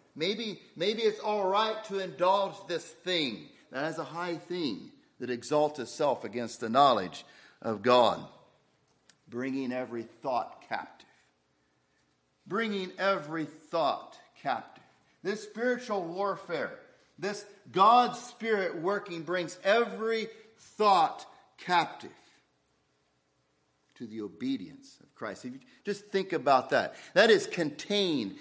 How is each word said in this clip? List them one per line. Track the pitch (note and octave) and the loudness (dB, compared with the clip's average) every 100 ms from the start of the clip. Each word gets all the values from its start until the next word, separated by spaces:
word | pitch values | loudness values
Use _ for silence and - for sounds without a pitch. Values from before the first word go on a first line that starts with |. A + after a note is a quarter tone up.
| _ | _
Maybe, | C#3 F3 G#3+ A3+ F3 - - | -4 -2 -2 -6 -10 -14 -4
maybe | F#3+ A3 | -2 2
it's | A3 G#3+ | 0 0
all | G#3+ G#3 F#3 | -2 0 2
right | G3 A3 A3 - | 2 2 -2 -6
to | G3 | -6
indulge | F#3 D3+ F3+ G3 G3 D3 C#3+ | -6 0 2 4 0 -6 -8
this | E3 | -8
thing. | - - F3+ F3+ C#3 G2 D2+ - _ | -8 -10 -4 -2 -2 -4 -12 -20 _
That | C3 D#3 | -6 -6
is | E3 | -6
a | |
high | C#3 E3 F3 D#3+ | -8 -8 -6 -8
thing | - F3+ D3 F2+ - - _ - | -8 -6 -4 -6 -10 -20 _ -12
that | B2 | -6
exalts | B2 - D3+ D3+ D3 | -6 0 2 2 -2
itself | A#2 - D3 A#2 A2+ | -8 -2 0 0 -4
against | A2+ A#2 - | -8 -8 -6
the | A2+ | 0
knowledge | B2 C#3+ A2 F2+ - - - - _ | 6 6 6 0 -8 -18 -20 -20 _
of | A2+ G#2 | -6 0
God. | A2+ B2 A2+ E2 C#2+ - _ _ _ _ _ _ - _ _ | 6 6 6 4 -6 -20 _ _ _ _ _ _ -20 _ _
Bringing | A#2 C3+ C3+ B2+ | -8 -6 -4 -4
every | B2+ A#2+ A#2 | -4 -6 -8
thought | A2+ - C#3+ A#2 - - - | -10 -10 -4 -2 -4 -10 -8
captive. | G#2 - - - _ _ _ _ _ _ _ _ _ _ _ _ _ - | -8 -8 -18 -20 _ _ _ _ _ _ _ _ _ _ _ _ _ -8
Bringing | G3+ A3+ G3+ F#3 - | -4 -2 -4 -6 -2
every | F#3+ F#3+ D3 D#3+ D3+ | 0 0 -2 -6 -8
thought | - - E3+ C#3+ G#2 - - - - | -10 -6 0 0 0 -6 -20 -20 -10
captive. | - A#2 - - - _ _ _ | -4 -4 -6 -20 -20 _ _ _
This | F3+ G#3 | -6 -6
spiritual | - A3 B3 A#3+ B3 G3+ | -8 -4 -2 -2 -2 -4
warfare, | E3 F3+ G3+ F3+ - D#3+ A2 - - _ _ - | -4 -4 -4 -4 -6 -6 -6 -8 -20 _ _ -10
this | F#3 G#3 - - - | -8 -8 -12 -20 -4
God's | F3 G#3 A#3+ A#3+ - | 6 8 8 6 0
Spirit | - - A3+ G#3 F#3 D#3+ | -12 -8 -2 0 0 -2
working, | E3+ G3+ G3 E3+ | -2 -2 -4 -8
brings | D#3 F3+ E3 - | -4 -4 -4 -2
every | F#3+ A3+ A3 F#3+ A3 A3+ G#3+ - - _ - - | 2 4 2 -2 -2 -2 -4 -10 -20 _ -14 0
thought | G#3 F#3 D#3 - - - _ - | 4 6 4 0 -16 -20 _ -14
captive | - F3 D#3 - G2+ - _ _ _ _ _ _ _ _ _ _ _ _ _ _ _ _ _ - | 0 0 0 -6 -16 -20 _ _ _ _ _ _ _ _ _ _ _ _ _ _ _ _ _ -14
to | A#2 | -12
the | A2 | -8
obedience | G#2 - C3 C3 E2+ - - - | -10 -6 -6 -4 -8 -18 -20 -20
of | - _ | -20 _
Christ. | A2 F#2+ B2+ | -12 -10 -12
If | |
you | C3+ - _ - | -14 -18 _ -8
just | G3+ - | -8 -4
think | F#3+ F#3+ | -2 0
about | E3 C3 C3 - | 0 4 4 4
that. | C3+ F#2+ - - | 2 2 -4 0
That | F3 A3+ | 6 8
is | G3+ - | 6 4
contained. | - D#3 - - G#3 F#3+ D3 G2+ - | -2 -4 -4 -4 -2 0 0 -2 -8